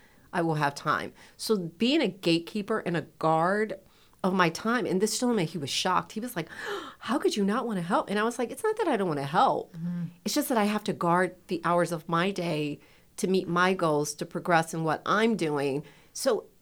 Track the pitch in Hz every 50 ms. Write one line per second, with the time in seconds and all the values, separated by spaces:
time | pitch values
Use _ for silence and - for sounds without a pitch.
0 | - - _ - - - - 185 170 165 160 151 151 143 143 - - 156 139 87
1 | 78 101 - - - - - - - - 226 202 175 165 - - 220 240 269 330
2 | 285 196 175 - - 175 165 165 170 - - 214 202 - 226 214 - - 170 165
3 | 143 - - - - 160 160 160 165 180 196 208 220 214 - - - _ _ _
4 | _ _ _ _ - 190 185 190 180 165 165 - - 220 226 151 - - 156 185
5 | 196 214 - - 247 247 240 214 170 156 - 180 139 127 - - - - 180 170
6 | 165 - - 214 208 247 - - - - - - - - 415 392 349 - - -
7 | - - 226 302 - 403 - 220 196 190 202 247 277 240 220 185 170 165 214 294
8 | 302 - 196 208 214 226 240 - 254 - 269 - - 427 440 440 453 349 269 202
9 | 196 185 151 143 139 143 151 190 254 226 160 - - - - 165 165 175 175 175
10 | 170 165 - - - 214 - 294 285 - 269 226 202 208 214 214 208 - 185 -
11 | - 170 170 185 185 175 180 - - - 196 - - 165 175 175 175 165 170 160
12 | 156 - 165 165 175 196 202 185 175 170 160 151 151 147 147 - - - - -
13 | _ _ _ - - 180 190 190 185 175 170 180 180 185 190 190 175 160 151 147
14 | 151 147 - - 170 165 - 170 151 180 175 160 160 165 - 165 160 160 147 -
15 | - - 175 202 220 233 226 170 170 156 147 147 139 143 131 143 151 - - -
16 | - - - - - 269 226 196 - - - -